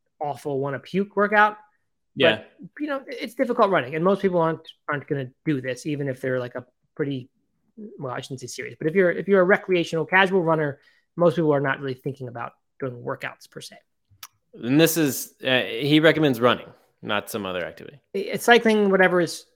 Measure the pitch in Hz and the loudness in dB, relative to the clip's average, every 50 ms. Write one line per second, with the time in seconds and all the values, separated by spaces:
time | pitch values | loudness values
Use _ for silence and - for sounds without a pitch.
0 | _ _ _ _ 156 147 135 117 - 151 139 131 139 139 139 127 - - - 185 | _ _ _ _ -8 -8 -8 -8 -6 -6 -4 -4 -4 -4 -6 -8 -10 -6 -4 -4
1 | 202 202 - 196 208 196 214 208 214 208 208 - - _ _ _ _ _ _ _ | -4 -2 -2 -2 0 2 4 4 4 4 2 -4 -14 _ _ _ _ _ _ _
2 | _ _ _ 139 135 123 110 107 - - _ _ 233 - _ - 302 302 277 269 | _ _ _ 2 4 4 4 2 -4 -12 _ _ -20 -20 _ -10 -8 -6 -6 -8
3 | 269 - 262 - 294 226 - - 262 233 233 - 220 196 185 160 123 123 147 160 | -8 -12 -10 -10 -10 -10 -4 -2 -2 0 2 2 2 4 4 2 0 0 -2 0
4 | 170 190 202 190 202 190 175 175 160 160 160 156 - - - _ _ - 147 139 | 2 2 2 2 0 0 2 2 2 2 0 -4 -8 -16 -20 _ _ -6 -6 -6
5 | 131 - 151 139 131 123 - _ _ 160 151 131 123 131 123 123 - 160 147 139 | -4 -6 -6 -6 -6 -8 -12 _ _ -2 -2 -2 -2 -6 -8 -6 -6 -6 -6 -4
6 | 143 139 127 - - 131 127 127 123 123 - 143 131 - _ _ _ _ _ - | -4 -6 -6 -6 -4 -4 -4 -4 -4 -6 -10 -12 -14 -14 _ _ _ _ _ -6
7 | 151 139 139 131 123 - _ _ _ _ _ _ _ _ _ - 214 220 392 - | -4 -4 -4 -6 -8 -12 _ _ _ _ _ _ _ _ _ -20 -20 -18 -16 -12
8 | 147 127 123 135 135 - 139 127 127 120 - - 123 123 123 - 151 156 160 196 | -12 -10 -10 -10 -10 -12 -14 -14 -14 -14 -14 -14 -14 -14 -12 -6 -6 -2 0 2
9 | 185 175 165 - 170 190 196 190 180 175 208 196 - - 185 175 160 - - 160 | 2 2 0 -2 0 2 4 4 4 4 2 2 2 0 0 0 0 0 -2 -4
10 | 151 - 180 185 196 180 190 190 165 160 160 156 151 147 139 - _ _ _ _ | -4 0 2 2 2 2 2 0 2 2 0 0 0 -2 -4 -8 _ _ _ _
11 | _ _ _ 165 170 175 156 175 165 151 147 139 143 135 135 139 143 135 131 - | _ _ _ 2 2 2 2 2 2 2 2 2 2 0 -2 -4 -4 -8 -8 -6
12 | _ 143 127 - 127 120 117 117 120 135 - _ _ _ _ _ 139 131 120 120 | _ -10 -8 -8 -12 -14 -10 -12 -12 -12 -14 _ _ _ _ _ -10 -10 -10 -10
13 | 123 135 131 - - 131 - - - _ _ - - - - - _ _ _ _ | -10 -10 -10 -8 -10 -12 -12 -14 -20 _ _ -20 -18 -18 -20 -20 _ _ _ _
14 | _ _ _ _ - - _ _ _ _ - 202 110 117 135 151 165 156 160 165 | _ _ _ _ -20 -20 _ _ _ _ -18 -10 -4 0 4 4 4 4 4 2
15 | 156 139 120 - - - _ _ - 131 131 123 101 98 110 113 143 143 151 156 | 0 0 -2 -4 -10 -12 _ _ -2 0 0 2 0 0 -4 -4 0 4 4 6
16 | 156 160 151 156 160 143 127 113 120 123 110 90 - - - _ _ _ _ _ | 6 6 4 6 2 2 2 4 4 4 4 2 -2 -12 -20 _ _ _ _ _
17 | - 117 107 104 - - - 110 101 92 90 90 82 80 82 - - - 143 139 | -6 -4 -4 -4 -4 -4 -8 -8 -6 -6 -6 -6 -6 -6 -10 -14 -20 -20 -20 -20
18 | _ _ - 202 - - - 202 - - 240 233 233 226 214 214 208 196 190 185 | _ _ -10 -8 -8 -6 -8 -2 2 4 4 6 6 4 2 2 2 2 4 4
19 | 185 180 175 180 170 151 - - - _ _ | 4 4 4 2 0 0 -4 -10 -16 _ _